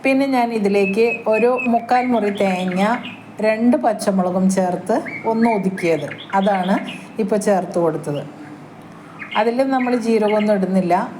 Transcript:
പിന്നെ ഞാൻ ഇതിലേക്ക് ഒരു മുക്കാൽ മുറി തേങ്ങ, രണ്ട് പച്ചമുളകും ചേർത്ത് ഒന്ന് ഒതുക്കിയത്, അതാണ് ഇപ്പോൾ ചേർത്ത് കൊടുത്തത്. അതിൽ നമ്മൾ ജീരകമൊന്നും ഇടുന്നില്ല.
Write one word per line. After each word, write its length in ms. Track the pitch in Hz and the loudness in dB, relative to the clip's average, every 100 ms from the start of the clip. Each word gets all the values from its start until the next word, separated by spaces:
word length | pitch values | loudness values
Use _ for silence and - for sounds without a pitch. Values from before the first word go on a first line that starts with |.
പിന്നെ 220 | 269 269 277 262 | 2 2 2 2
ഞാൻ 120 | 233 226 | 0 0
ഇതിലേക്ക് 480 | 196 202 190 196 233 196 214 | 2 2 2 2 0 0 0
ഒരു 160 | 214 240 254 254 | 2 2 2 0
മുക്കാൽ 320 | 233 233 247 254 | 0 2 2 2
മുറി 180 | 233 208 202 | 0 0 0
തേങ്ങ, 400 | 196 180 185 180 208 240 - - - - 220 | 0 0 -2 0 0 0 -6 -16 -18 -2 0
രണ്ട് 300 | 220 240 302 | 2 4 4
പച്ചമുളകും 640 | 240 208 - 190 180 185 190 196 | 2 0 0 2 0 2 2 2
ചേർത്ത് 400 | 180 180 - 240 - - 220 | 0 -2 0 -2 -2 -6 -2
ഒന്ന് 160 | 226 233 214 | 2 2 2
ഒതുക്കിയത്, 520 | 190 190 170 156 139 - - 196 | -2 -2 0 0 -2 -12 -4 0
അതാണ് 360 | 196 196 180 233 - - - - | 2 0 0 -2 -2 -12 -12 -6
ഇപ്പോൾ 160 | 196 214 208 | -2 0 2
ചേർത്ത് 320 | 190 175 180 | 0 0 0
കൊടുത്തത്. 380 | 165 156 151 143 - - - - - - - - - - - - | 0 -2 -6 -6 -8 -16 -18 -18 -20 -20 -20 -20 -20 -18 -6 -2
അതിൽ 160 | 226 240 269 | 0 0 0
നമ്മൾ 180 | 262 247 247 220 | 0 0 0 2
ജീരകമൊന്നും 500 | 226 208 214 208 202 | 2 2 2 2 0
ഇടുന്നില്ല. 360 | 185 190 175 180 240 | 2 0 2 0 0